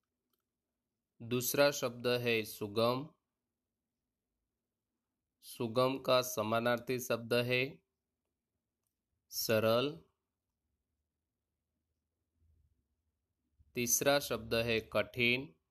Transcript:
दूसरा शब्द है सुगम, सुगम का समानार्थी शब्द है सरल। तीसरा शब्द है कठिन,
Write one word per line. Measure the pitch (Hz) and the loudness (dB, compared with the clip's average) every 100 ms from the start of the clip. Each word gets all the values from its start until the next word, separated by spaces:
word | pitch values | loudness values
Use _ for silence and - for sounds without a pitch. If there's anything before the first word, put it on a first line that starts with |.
| _ _ _ _ _ _ _ _ _ _ _ - | _ _ _ _ _ _ _ _ _ _ _ -14
दूसरा | 117 123 123 139 143 | -4 -2 0 4 2
शब्द | 143 127 120 120 123 | 2 -6 -4 -2 0
है | 120 113 107 | 2 0 -2
सुगम, | - 104 101 117 127 160 _ _ _ _ _ _ _ _ _ _ _ _ _ _ _ _ _ _ _ _ _ _ _ - | -6 -6 0 2 0 -6 _ _ _ _ _ _ _ _ _ _ _ _ _ _ _ _ _ _ _ _ _ _ _ -16
सुगम | - 120 113 127 135 | -8 -4 2 2 0
का | - 127 | 2 2
समानार्थी | 127 - 107 113 120 120 - 127 | 2 -2 0 0 2 -2 -2 -6
शब्द | 120 117 117 120 | -2 -4 0 0
है | 120 127 135 - _ _ _ _ _ _ _ _ _ _ _ _ _ _ _ | 2 0 -2 -6 _ _ _ _ _ _ _ _ _ _ _ _ _ _ _
सरल। | - - 110 110 117 139 165 - _ _ _ _ _ _ _ _ _ _ _ _ _ _ _ _ _ _ _ _ _ _ _ _ _ _ _ _ _ _ _ _ _ _ _ - - | -6 2 2 4 2 0 -6 -18 _ _ _ _ _ _ _ _ _ _ _ _ _ _ _ _ _ _ _ _ _ _ _ _ _ _ _ _ _ _ _ _ _ _ _ -12 -4
तीसरा | 120 - 139 143 | 0 2 4 2
शब्द | - 117 113 117 117 | 0 -6 -2 -2 0
है | 113 107 | 0 0
कठिन, | 107 101 - 120 123 143 - _ | -2 -2 0 2 2 -4 -16 _